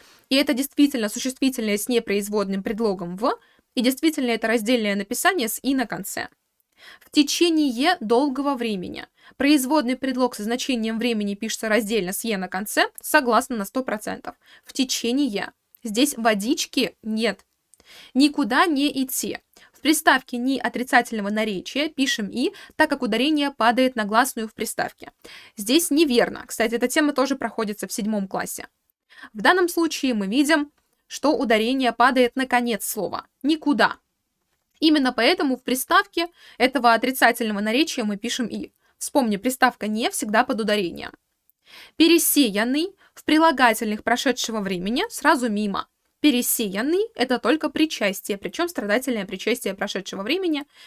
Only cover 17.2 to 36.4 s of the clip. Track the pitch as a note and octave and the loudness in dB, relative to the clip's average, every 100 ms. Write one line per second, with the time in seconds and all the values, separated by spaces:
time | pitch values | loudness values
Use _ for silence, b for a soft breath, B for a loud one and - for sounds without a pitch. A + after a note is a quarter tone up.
17.2 | A3 F#3+ _ _ _ _ B B B B3+ | -2 -4 _ _ _ _ B B B 2
18.2 | D4 D4 A#3+ C4 F4+ C#4 C#4+ C4+ C4 - | 2 2 0 2 2 2 0 -2 -4 -4
19.2 | G3+ - _ b b _ C4+ D#4 - C4+ | -6 -8 _ b b _ 0 2 4 2
20.2 | - A#3+ B3+ C4+ - A#3 B3+ C4 A#3+ A3 | 0 -4 -2 -2 -2 -4 0 2 2 -4
21.2 | G3 G#3+ A3+ F#3 - C4 D#4+ C#4+ C4 - | -4 -2 -2 -4 -6 -4 -4 -2 -2 -2
22.2 | G3 A#3 E4 B B - D4+ C4+ A#3+ A3 | -4 -2 -4 B B 0 0 0 -2 0
23.2 | C#4 D4+ C#4+ C#4 A3 A#3+ C4 A#3+ G3+ A3 | 2 0 0 0 2 4 2 0 0 0
24.2 | C4+ - A3 - A#3 - - - - - | 0 -2 -8 -8 -6 -6 -6 -10 -20 -20
25.2 | B B B - G3+ D4 - C#4+ D#4+ A#3+ | B B B -8 2 2 4 2 4 4
26.2 | - - - - F3+ A#3 B3 D#4+ D4 C#4+ | 2 -2 -8 -4 -2 -2 -2 0 0 0
27.2 | C4+ C4+ A#3 - G#3+ G#3 - - G#3 G#3+ | 0 -2 -4 -4 -6 -6 -8 -6 -4 -4
28.2 | F#3+ G3 - - - _ _ _ _ B | -4 -6 -6 -10 -14 _ _ _ _ B
29.2 | B G#3+ A#3 F#4 F4 E4+ E4 - C4+ A3 | B 0 4 4 2 0 -2 0 -2 0
30.2 | F#3+ B3 C#4+ D#4+ D4 _ _ _ _ - | 0 2 4 2 0 _ _ _ _ -4
31.2 | C#4 - A#3+ A3 A3 C4+ B3 - B3 C4 | 0 0 2 2 2 0 0 4 4 4
32.2 | B3 - B3+ B3 A#3+ G3+ - G#3+ F3 - | 2 0 0 0 0 -2 -4 -6 -6 -6
33.2 | - _ C4+ D#4 D4 A3+ G3+ - _ _ | -10 _ -2 0 0 2 2 0 _ _
34.2 | _ _ _ _ _ - D#4+ D4+ B3+ B3 | _ _ _ _ _ 0 2 4 2 2
35.2 | A#3+ F4+ D4 B3 - B3+ - F4+ G4+ - | 2 2 0 -2 -4 -4 2 2 2 -2
36.2 | F4 b | -6 b